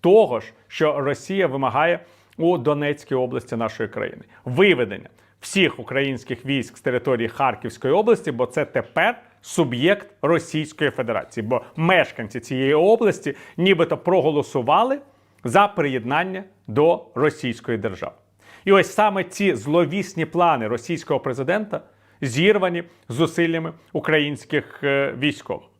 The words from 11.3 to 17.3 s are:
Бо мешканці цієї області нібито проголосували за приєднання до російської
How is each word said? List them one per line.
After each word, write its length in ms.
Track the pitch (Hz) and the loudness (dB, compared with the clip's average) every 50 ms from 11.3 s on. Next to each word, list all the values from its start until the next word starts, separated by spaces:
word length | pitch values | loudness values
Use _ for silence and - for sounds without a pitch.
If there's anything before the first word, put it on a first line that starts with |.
| - - 110 | -10 -10 -4
Бо 160 | 107 127 120 - - - | -2 -4 -4 -4 -8 -8
мешканці 640 | - 160 170 190 175 143 - - - 117 101 - 127 | -2 0 2 4 4 2 0 -2 -12 -12 -10 -10 -12
цієї 340 | 117 - 135 127 131 135 147 | -10 -6 -4 -2 0 2 2
області 600 | 151 165 196 220 226 240 202 165 - - 143 135 - - - - | 2 4 4 2 2 2 0 0 -2 -6 -8 -8 -8 -16 -18 -6
нібито 420 | - 170 190 190 165 170 - 165 135 | -2 2 2 4 4 2 0 0 -4
проголосували 1000 | - 180 170 185 131 156 151 147 139 - - 143 120 120 151 185 226 254 269 285 277 _ _ _ _ _ _ _ _ | 0 0 2 2 2 2 0 0 -2 -2 -4 -4 0 2 4 4 4 2 -2 -6 -8 _ _ _ _ _ _ _ _
за 240 | 123 117 190 202 202 | 0 4 4 4 4
приєднання 760 | 202 - 151 143 131 127 110 120 139 156 175 190 185 185 196 - _ _ _ | 2 -2 -2 -2 -2 -4 -4 -2 -2 -2 -2 -2 -6 -10 -12 -14 _ _ _
до 380 | - 110 127 147 165 175 - - - _ | -6 0 2 4 4 2 0 -2 -10 _
російської 640 | 117 135 151 | 0 0 0